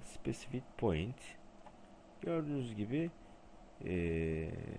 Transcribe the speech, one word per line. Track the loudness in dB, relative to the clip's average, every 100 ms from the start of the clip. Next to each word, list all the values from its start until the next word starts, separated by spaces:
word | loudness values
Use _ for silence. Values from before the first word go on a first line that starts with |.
specific | -2 -4 -2 -2 -2 -4 -4 2
point. | 4 6 2 -2 -10 -14 -14 -16 -16 -16 -18 -18 -18 -6
Gördüğünüz | 2 2 4 2 0
gibi, | 0 2 4 2 -2 -16 -18 -18 -18 -18 -8
e, | 0 4 4 4 4 4 0 -2 -4